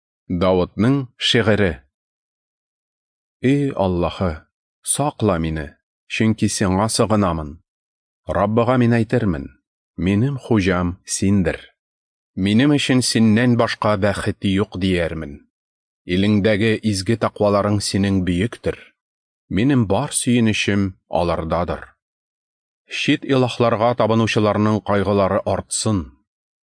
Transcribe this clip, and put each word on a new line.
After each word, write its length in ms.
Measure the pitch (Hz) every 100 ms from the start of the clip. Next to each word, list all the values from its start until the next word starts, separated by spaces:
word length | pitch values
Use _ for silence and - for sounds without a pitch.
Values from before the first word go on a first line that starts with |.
| _ _ -
Давыдның 760 | 90 92 92 87 - 113 139 127 -
шигыре. 640 | - 123 107 104 98 - _ _ _ _ _ _ _ _ _ _ _ _ _ _ _ _
И 300 | 123 143 139
Аллаһы, 720 | - 95 87 82 - 92 80 - _ _ _ -
сакла 540 | - 147 - 107 85
мине, 400 | 82 78 73 - _ _ -
чөнки 400 | - 110 107 104
сиңа 400 | - 98 92 110
сыгынамын. 760 | - 107 107 95 80 73 78 _ _ _ _ _ _ -
Раббыга 500 | 87 101 110 113 117
мин 160 | 117
әйтермен: 540 | 117 110 123 107 76 67 - _ _ _ -
'Минем 400 | 87 101 135 135
хуҗам 600 | - 110 92 90 87 90 -
синдер. 520 | - 98 101 80 - - _ _ _ _ _ _ -
Минем 340 | 98 107 147 143
өчен 240 | - 127
синнән 560 | - 117 113 107 123 120
башка 400 | 113 - 107 104
бәхет 480 | 101 95 107 - 101
юк,' 320 | 95 104 92
диярмен. 720 | 95 87 82 80 73 69 _ _ _ _ _ _ -
Илеңдәге 720 | 90 101 104 107 101 113 107
изге 400 | 110 98 95 117
такваларың 640 | 107 - 104 101 101 104
синең 400 | - 101 98 98
бөектер. 560 | 90 87 107 - - - - _ _ _ _ _ -
Минем 380 | 90 127 135 98
бар 240 | 98 147
сөенечем 840 | - 127 120 110 104 - 101 98 - -
алардадыр. 840 | 82 85 80 80 82 82 76 - _ _ _ _ _ _ _ _ _ -
Чит 380 | - - 147 -
илаһларга 680 | 131 123 - 117 110 117 120
табынучыларның 880 | 107 113 110 113 104 101 107 107 -
кайгылары 560 | 101 95 101 95 101
артсын. 720 | - 92 - - 113 101 73 - _ _ _ _